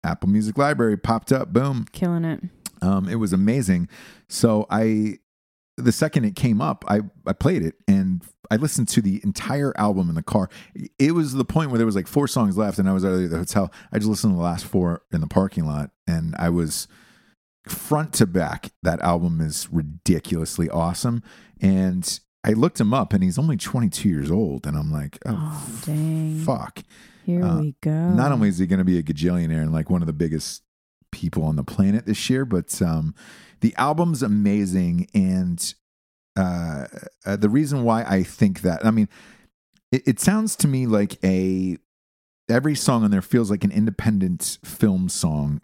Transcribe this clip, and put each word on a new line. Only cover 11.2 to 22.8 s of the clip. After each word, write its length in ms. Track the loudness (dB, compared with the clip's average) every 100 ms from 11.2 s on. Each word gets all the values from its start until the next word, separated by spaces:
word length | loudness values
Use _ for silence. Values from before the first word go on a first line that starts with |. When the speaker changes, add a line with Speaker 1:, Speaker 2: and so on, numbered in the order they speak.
| 0 -2
Speaker 1:
the 100 | 0
point 240 | 0 2
where 60 | 2
there 80 | 2
was, 100 | 2
like, 120 | 0
four 200 | 0 0
songs 300 | 2 2 2
left 220 | 0 2
and 100 | 2
I 20 |
was 140 | 2 2
out 80 |
of 160 | 0 0
the 80 | -2
hotel. 340 | -2 -2 -2 -6 -6
I 40 | -2
just 120 | 0
listened 240 | 0 2
to 40 | 2
the 60 |
last 220 | 0 -4 -2
four 380 | 0 0 -2 _
in 80 | -4
the 60 | 0
parking 380 | 0 0 -2 -4
lot 260 | -4 -6 _ -4
and 300 | -2 -2 -2
I 120 | 0
was 400 | 0 0 -4 -10 _ _ _ _ _ _ _ -14
front 460 | -12 -2 -2 0 -4
to 120 | -2
back. 440 | -2 -4 -8 -14 _
That 160 | -4 -2
album 380 | -2 0 -2 -2
is 280 | -4 -6 -4
ridiculously 1000 | -4 -4 -6 0 0 0 -4 -4 -4 -2
awesome. 540 | -2 -2 -2 -4 -4 -8 -20 -20 -2
And 580 | 2 2 0 -2 -4 -8 _ _
I 80 | 0
looked 280 | 2 2
him 140 | 2